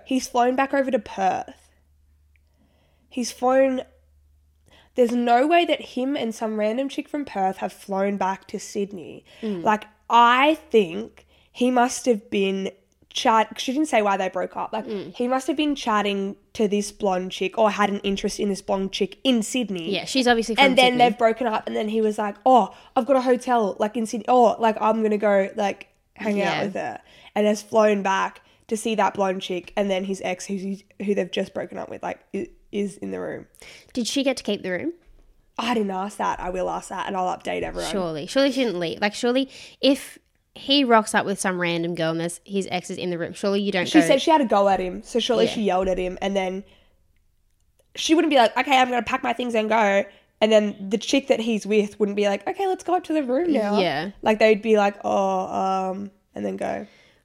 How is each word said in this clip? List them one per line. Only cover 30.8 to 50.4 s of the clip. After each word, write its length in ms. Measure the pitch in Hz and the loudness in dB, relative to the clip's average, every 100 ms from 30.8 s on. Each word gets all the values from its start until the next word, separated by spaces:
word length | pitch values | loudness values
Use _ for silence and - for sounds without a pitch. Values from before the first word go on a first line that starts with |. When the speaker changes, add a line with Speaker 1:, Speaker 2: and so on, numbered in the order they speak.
| _ - 196 | _ -6 -2
Speaker 1:
who 80 | 196 | -2
they've 160 | 180 | -2
just 220 | - 190 | -4 -6
broken 240 | - 175 - | -8 -10 -10
up 100 | - | -12
with, 140 | - | -10
like, 160 | 180 - _ | -10 -10 _
i-, 160 | 202 - - _ | -10 -10 -14 _
is 240 | 208 202 - | -6 -6 -6
in 140 | 196 | -10
the 80 | 185 | -8
room. 240 | 180 151 - _ - - _ | -8 -10 -14 _ -20 -20 _
Speaker 2:
Did 140 | - 220 | -6 -4
she 160 | 277 | -2
get 120 | 269 247 | -2 -2
to 60 | |
keep 180 | - 208 | -4 -4
the 100 | 185 | -4
room? 200 | 180 311 339 _ - _ _ _ - | -6 -6 -10 _ -20 _ _ _ -8
Speaker 1:
I 160 | 226 | -2
didn't 180 | 233 202 | -2 -2
ask 260 | 185 202 - | -4 -8 -4
that. 240 | 190 175 | -4 -4
I 80 | 180 | -6
will 200 | 185 180 | -4 -4
ask 200 | 170 - | -6 -8
that 180 | 190 175 | -8 -6
and 80 | 196 | -4
I'll 180 | 185 165 | -4 -4
update 240 | - 180 | -4 -4
everyone. 300 | 165 175 165 | -6 -6 -6
Speaker 2:
Surely. 340 | 190 175 156 175 | -4 -4 -6 -2
Surely 240 | 269 277 | 2 2
she 140 | 247 247 | 2 -2
didn't 140 | 180 | -2
leave. 180 | 165 - | -4 -2
Like, 140 | 208 | -4
surely 360 | - 240 254 262 - - - | 0 0 0 -2 -8 -20 0
if 400 | 262 277 - - _ _ _ - | 2 2 -2 -20 _ _ _ -10
he 280 | - 277 254 | 0 2 6
rocks 280 | 226 214 | 4 4
up 120 | 214 139 | 0 -2
with 120 | 196 | -2
some 220 | 196 180 | -2 -2
random 360 | 175 170 170 170 | -2 -2 -2 -2
girl 160 | 160 | -2
and 100 | 165 | -2
there's, 180 | 170 - - | -4 -8 -8
his 200 | 196 - | -6 -4
ex 180 | 180 - | -6 -6
is 80 | 185 | -8
in 120 | 180 | -6
the 80 | 170 | -4
room, 160 | 165 | -6
surely 280 | - 202 202 | -4 -2 0
you 120 | 202 | 0
don't 160 | 190 175 | -2 4
Speaker 1:
She 100 | 311 | 4
Speaker 2:
go 80 | - | 6
Speaker 1:
said 140 | 269 | 4
she 100 | 330 | 4
had 80 | 320 | 4
a 60 | 240 | 4
go 240 | 208 202 | 4 4
at 100 | 190 | 2
him, 240 | 185 196 | -2 -8
so 160 | - 233 | -6 -2
surely 260 | 220 220 226 | 0 2 2
Speaker 2:
Yeah. 60 | |
Speaker 1:
she 100 | 233 | 0
yelled 260 | 202 185 190 | 0 0 0
at 80 | 185 | -2
him, 200 | 180 185 | -4 -4
and 120 | 196 | -4
then 300 | 196 185 190 - _ _ _ _ _ _ _ _ _ _ _ _ - | -2 -4 -6 -10 _ _ _ _ _ _ _ _ _ _ _ _ -6
she 200 | - 320 | 2 2
wouldn't 140 | 330 | 4
be 60 | 277 | 4
like, 180 | 220 - | 4 2
"Okay, 200 | 269 262 | 2 2
I'm 120 | 254 | 2
gonna 140 | 247 | 0
pack 180 | 214 254 | -2 -4
my 100 | 247 | -2
things 220 | 233 247 226 | -4 -2 -2
and 140 | 214 | 0
go." 360 | 220 208 196 202 - _ - | 2 2 2 0 -8 _ -2